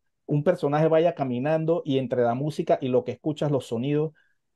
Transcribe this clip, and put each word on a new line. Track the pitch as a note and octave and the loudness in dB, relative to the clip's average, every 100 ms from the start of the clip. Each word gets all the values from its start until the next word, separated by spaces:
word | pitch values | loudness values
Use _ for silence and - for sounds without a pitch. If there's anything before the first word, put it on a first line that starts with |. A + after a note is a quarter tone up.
| _ _ - | _ _ -4
un | D3 | 0
personaje | E3 F3 C#3+ D3+ D#3+ | 2 0 0 2 4
vaya | D#3+ E3+ | 4 2
caminando | E3+ C3+ B2 C#3+ D#3+ D#3+ E3+ | 0 -4 -2 0 0 0 0
y | - C3 | 0 -2
entre | B2 B2 | 0 0
la | A#2+ | 0
música | B2 D3+ E3+ E3+ - | 0 -4 -4 0 0
y | C3 | 2
lo | B2 | 0
que | B2 | 0
escuchas, | G#2+ D#3+ D3 D3+ | -6 -6 -2 -2
los | C3+ - | -2 -2
sonidos, | A2+ C3+ D3 D3+ - _ _ _ | -4 -2 0 -2 -6 _ _ _